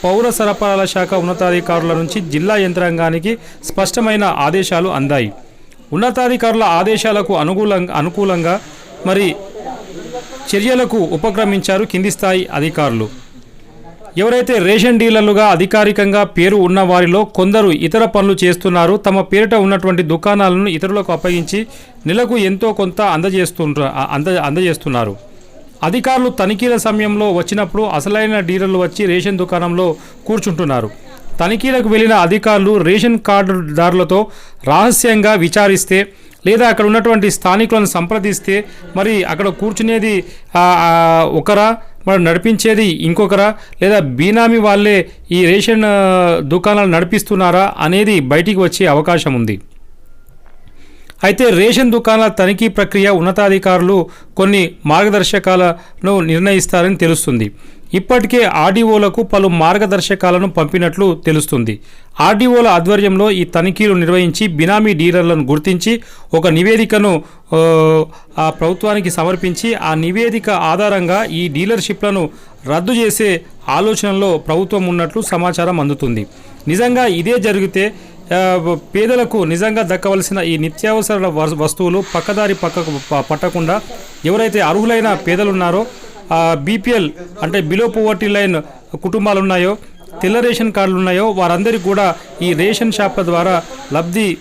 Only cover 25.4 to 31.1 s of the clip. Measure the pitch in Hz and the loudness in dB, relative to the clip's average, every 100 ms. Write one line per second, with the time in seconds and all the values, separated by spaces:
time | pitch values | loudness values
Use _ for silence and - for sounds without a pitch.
25.4 | - - - - 156 233 254 262 254 156 | -20 -20 -20 -6 -4 -2 0 0 0 -2
26.4 | 190 202 240 240 220 214 214 208 208 175 | -2 0 0 0 0 -2 -2 0 0 -2
27.4 | 175 208 202 196 214 156 185 208 214 214 | -2 -4 -4 -2 -2 -4 -2 -2 0 -2
28.4 | 175 185 190 185 180 175 202 180 202 190 | -2 -2 0 0 -2 -2 -2 0 -2 -4
29.4 | 180 180 175 175 180 160 - - - 214 | -2 -2 -2 0 -2 -2 -10 -18 -4 -4
30.4 | - 160 165 127 110 - - | -2 -2 -2 -2 -4 -10 -20